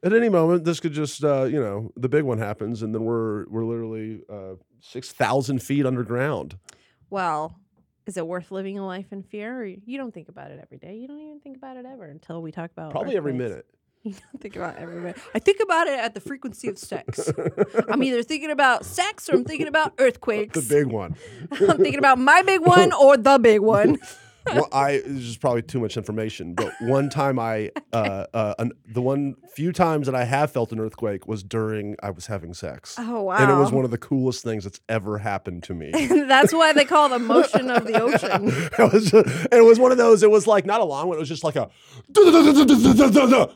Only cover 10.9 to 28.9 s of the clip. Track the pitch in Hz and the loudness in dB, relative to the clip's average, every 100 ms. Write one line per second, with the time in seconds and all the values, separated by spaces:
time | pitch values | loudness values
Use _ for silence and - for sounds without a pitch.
10.9 | 214 262 294 302 294 285 262 262 254 247 | -20 -20 -20 -20 -20 -20 -20 -20 -20 -20
11.9 | 262 170 147 _ 170 165 160 170 - 160 | -20 -20 -20 _ -16 -14 -14 -16 -16 -12
12.9 | 147 226 226 147 127 120 80 - _ _ | -10 -6 -6 -4 -6 -8 -10 -18 _ _
13.9 | _ 226 190 _ - 214 - 175 - 170 | _ -16 -16 _ -20 -18 -12 -12 -12 -16
14.9 | 170 175 175 - 220 - 403 415 330 339 | -14 -14 -14 -10 -4 -2 0 0 -2 -2
15.9 | 269 226 214 - 277 262 202 233 190 - | -4 -6 -10 -14 -14 -14 -12 -12 -12 -12
16.9 | - - - - - - - 202 220 - | -14 -12 -10 -6 -4 -6 -4 -4 -2 -2
17.9 | 220 262 240 233 311 302 294 269 240 - | -2 -2 -4 -6 -8 -8 0 0 0 -4
18.9 | - 370 427 - 285 247 311 311 302 311 | -6 -6 -6 -2 -2 -2 -8 -4 -2 -2
19.9 | - 247 233 - 214 208 - 120 147 139 | 0 0 0 -6 -6 -6 -8 -2 0 0
20.9 | 110 90 - - - - 285 392 320 339 | -4 -8 -12 -16 -20 -14 -2 0 2 0
21.9 | 277 277 254 262 330 381 381 330 359 359 | 2 2 4 6 4 4 2 6 6 6
22.9 | - 277 277 226 277 233 214 214 208 214 | 6 6 8 6 6 6 4 4 2 2
23.9 | 294 - - - _ - - 151 135 139 | 0 -4 -20 -20 _ -4 -2 -2 0 0
24.9 | 139 - 139 120 113 139 120 113 131 110 | -2 -4 -10 -10 -4 -2 -2 -4 -6 -6
25.9 | 117 104 107 110 - 85 87 104 - 117 | -6 -8 -6 -8 -10 -10 -6 -6 -6 -2
26.9 | 135 139 135 139 127 113 110 107 - _ | 0 0 -2 -2 -2 -4 -4 -6 -10 _
27.9 | 117 104 98 95 117 104 - 117 - _ | -4 -4 -6 -8 -4 -4 -4 -8 -8 _